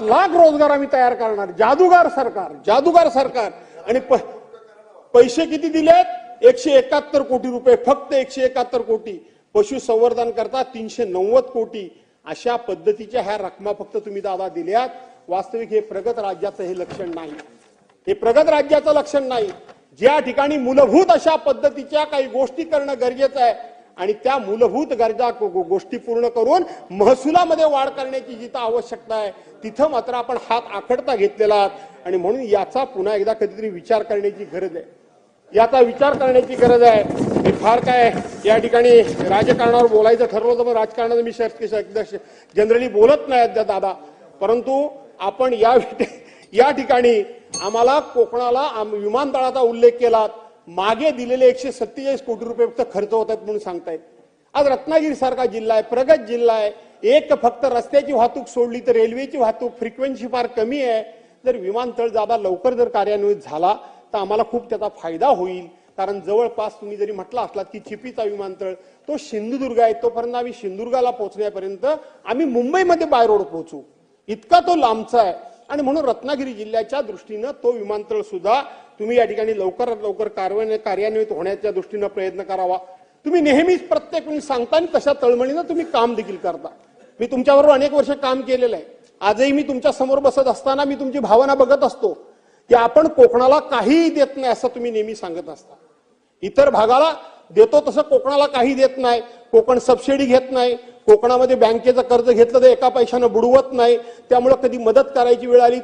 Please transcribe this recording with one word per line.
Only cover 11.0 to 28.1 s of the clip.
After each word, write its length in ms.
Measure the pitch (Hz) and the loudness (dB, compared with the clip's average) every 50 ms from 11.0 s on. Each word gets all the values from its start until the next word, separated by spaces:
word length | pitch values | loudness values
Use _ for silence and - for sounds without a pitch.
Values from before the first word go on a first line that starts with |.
| 233 | -6
नव्वद 380 | 190 180 180 190 208 240 262 | -4 -2 -2 -2 2 2 2
कोटी. 560 | 247 254 - 233 226 220 - 214 190 165 - _ _ _ _ _ _ | 0 0 -6 -6 -6 -6 -8 -12 -14 -14 -18 _ _ _ _ _ _
अशा 300 | 156 160 - - 240 240 | -14 -14 -6 -4 -4 -4
पद्धतीच्या 680 | 233 233 - 190 165 - 214 208 220 220 208 247 247 | -4 -6 -8 -10 -4 -4 -4 -4 -4 -8 -6 -6 -6
ह्या 160 | 185 196 214 208 | -4 -4 -6 -6
रकमा 340 | 190 180 - - 196 208 | -8 -10 -12 -10 -8 -8
फक्त 240 | 208 208 196 - - | -8 -8 -10 -10 -10
तुम्ही 240 | 214 208 214 202 196 | -10 -10 -8 -10 -8
दादा 280 | 185 196 185 180 190 180 | -6 -6 -6 -6 -8 -8
दिल्यात. 400 | 156 170 160 175 202 233 262 247 - - - - - _ _ - | -8 -8 -6 -2 -2 -2 -2 -4 -8 -16 -20 -20 -20 _ _ -6
वास्तविक 420 | 175 190 190 - - 226 233 165 | -6 -6 -6 -6 -8 -10 -8 -2
हे 100 | 214 214 | -2 -2
प्रगत 380 | 208 - 196 196 208 233 233 233 | -2 -4 -10 -8 -6 -6 -6 -4
राज्याचं 440 | 202 196 180 165 196 202 196 - | -6 -8 -6 -6 -8 -8 -8 -8
हे 160 | 190 175 185 180 | -10 -8 -8 -8
लक्षण 320 | 175 - - 202 185 170 165 | -10 -10 -10 -12 -10 -10 -10
नाही, 160 | 165 160 151 147 151 - - _ _ _ _ _ _ _ _ _ _ _ | -12 -12 -14 -16 -18 -20 -20 _ _ _ _ _ _ _ _ _ _ _
हे 60 | - | -6
प्रगत 360 | 202 - 214 233 233 294 311 320 | -4 0 0 2 4 4 4 4
राज्याचं 440 | 302 302 285 285 302 294 294 302 | 2 0 2 2 2 2 4 2
लक्षण 320 | 294 294 285 - - 285 269 | 0 0 0 0 -2 -2 -2
नाही. 220 | 254 254 233 214 190 165 - - - - _ _ _ 139 131 | -2 -4 -4 -4 -4 -6 -12 -20 -20 -20 _ _ _ _ 0
ज्या 200 | 202 262 294 311 | 2 2 4 2
ठिकाणी 380 | 254 262 226 277 277 285 302 | 0 -2 -2 -2 0 0 -2
मूलभूत 480 | 285 247 247 262 277 277 220 214 339 381 359 | -2 -2 2 4 4 4 6 6 4 6 6
अशा 280 | 339 277 - 320 320 | 4 2 4 0 0
पद्धतीच्या 680 | 311 - 285 254 220 269 285 285 285 262 - 302 302 302 | 0 0 -2 -2 0 -2 -2 -2 -4 -8 -4 -2 -2 -2
काही 200 | 302 302 277 269 | 0 -2 -4 -4
गोष्टी 400 | 247 214 254 269 247 - 330 320 | -4 -2 -2 -4 -2 -4 -10 -6
करणं 300 | 320 320 285 277 277 277 226 | -4 -4 -4 -2 -4 -4 -4
गरजेचं 420 | 247 254 254 262 277 262 269 277 | -4 -4 0 0 -2 -2 0 0
आहे 120 | 240 233 208 - - - - - _ _ _ | 0 0 0 -2 -8 -16 -20 -20 _ _ _
आणि 160 | - 180 202 | -6 -4 -4
त्या 260 | 208 214 - 254 269 277 | -4 -2 -2 -2 -2 -2
मूलभूत 480 | 214 190 208 226 240 196 185 269 311 | -4 -6 0 0 2 2 2 -2 -4
गरजा 440 | 269 269 220 233 226 214 214 247 233 | -4 -2 0 0 -2 0 -2 -2 -2
गो-, 180 | 233 240 220 196 | -2 -4 -6 -4
गो-, 160 | 170 190 180 | -4 -4 -2
गोष्टी 320 | 165 190 190 - - 247 | -2 -4 -4 -4 -8 -12
पूर्ण 320 | 233 - 240 233 233 240 233 | -10 -8 -6 -4 -2 -2 -2
करून 340 | 233 233 220 254 320 370 339 - - - - - | 0 0 2 2 2 2 0 -2 -10 -16 -16 -14
महसुलामध्ये 720 | 180 196 208 233 262 247 - 302 330 349 359 330 320 320 320 | -2 2 4 4 4 4 2 2 2 2 2 2 2 2 2
वाढ 240 | 302 285 269 269 269 | 2 2 0 -2 -2
करण्याची 460 | 269 277 262 262 | -4 -8 -10 -8